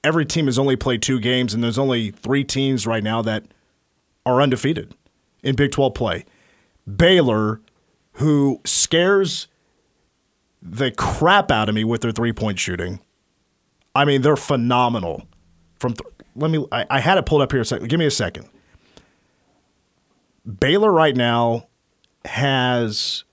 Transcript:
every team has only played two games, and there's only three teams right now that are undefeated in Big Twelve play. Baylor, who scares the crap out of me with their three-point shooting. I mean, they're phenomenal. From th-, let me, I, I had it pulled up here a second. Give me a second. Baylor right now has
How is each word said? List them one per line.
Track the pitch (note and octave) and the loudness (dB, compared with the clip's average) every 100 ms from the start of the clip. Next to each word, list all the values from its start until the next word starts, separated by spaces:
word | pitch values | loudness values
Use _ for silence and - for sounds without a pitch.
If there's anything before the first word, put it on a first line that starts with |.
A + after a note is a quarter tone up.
every | D3 E3 D3 | 0 0 0
team | E3+ C#3+ | 0 0
has | B2 | 2
only | C#3 B2+ | 0 0
played | C3+ A#2+ | 0 -2
two | - C3 | -2 -2
games, | A2 B2+ B2 | 0 0 -2
and | A2 | -2
there's | A#2+ A2+ | -2 -2
only | C3+ A#2+ G#2+ | 0 -2 -4
three | - - C#3 | -8 -4 -2
teams | C3+ C3+ C3+ B2+ A2+ | -2 -2 0 0 -2
right | A2+ | -2
now | G#2+ A2+ | -2 -2
that | A2+ G#2+ - _ _ _ _ _ _ _ - | -2 -4 -8 _ _ _ _ _ _ _ 0
are | B2+ | 2
undefeated | C#3+ B2+ C#3 D#3+ D2+ - _ _ _ _ | 2 0 -2 -4 -8 -20 _ _ _ _
in | C#3+ C3 | -4 0
Big | C#3+ | 0
Twelve | C#3+ C3+ - | 2 0 0
play. | - F2 - _ _ _ _ _ - G2+ | -4 -4 -10 _ _ _ _ _ -10 2
Baylor, | F3 F#3 C3 G#2+ G#2+ A2 _ _ _ _ _ | 4 6 4 2 0 -4 _ _ _ _ _
who | - D3+ D3 C#3 B2+ | -2 2 4 2 0
scares | - - - D#3+ F3+ G3 F#3+ - - _ _ _ _ _ _ _ _ _ _ _ | 0 0 2 2 4 2 0 -4 -12 _ _ _ _ _ _ _ _ _ _ _
the | F2+ G#2+ C3 | -16 -4 -4
crap | - - - E3 G3+ F#3+ | -2 -4 0 4 4 4
out | A#2 G#2+ | 0 2
of | |
me | G#2+ | 0
with | A2 A#2 | -2 -2
their | A#2 | -2
three-point | A2+ A#2 G#2+ A2 F#2+ | -2 -2 -2 -4 -2
shooting. | - F2 F2 G2+ _ _ _ _ _ _ _ _ _ C#3 | -4 -6 -6 -8 _ _ _ _ _ _ _ _ _ 0
I | D3 | 2
mean, | C#3 | 2
they're | C3+ D3 | 2 0
phenomenal. | - C3+ A#2+ B2 B2 A#2 E2+ - - _ _ _ _ _ | 0 -2 2 2 2 0 -6 -8 -14 _ _ _ _ _
From | B2 G#2+ | -6 -6
th-, | - - - - | -14 -20 -20 -6
let | D#3 | -2
me, | D#3+ - | -2 -2
I, | A#2+ - | -6 -2
I | C#3 | 0
had | C#3 F#3+ | 2 2
it | - | 2
pulled | D3+ | 0
up | C3+ | 2
here | C3+ | 0
a | A2+ | -2
second. | - A2+ | -4 -2
Give | D#3+ | 0
me | D#3 | 0
a | |
second. | - A2 - - _ _ _ _ - _ _ _ _ _ _ _ _ _ _ _ _ _ _ A2 G2+ | -2 -4 -8 -20 _ _ _ _ -20 _ _ _ _ _ _ _ _ _ _ _ _ _ _ -16 -2
Baylor | C3 F#3+ G#3+ | 0 2 4
right | E3+ D#3 B2+ | 4 2 2
now | A#2 A#2+ A#2 A#2 - _ _ _ _ _ - | 0 2 0 -2 -8 _ _ _ _ _ -12
has | A#2 C#3 C3+ B2+ B2 A2+ G#2 - - - | -4 0 0 0 0 -2 -4 -6 -8 -12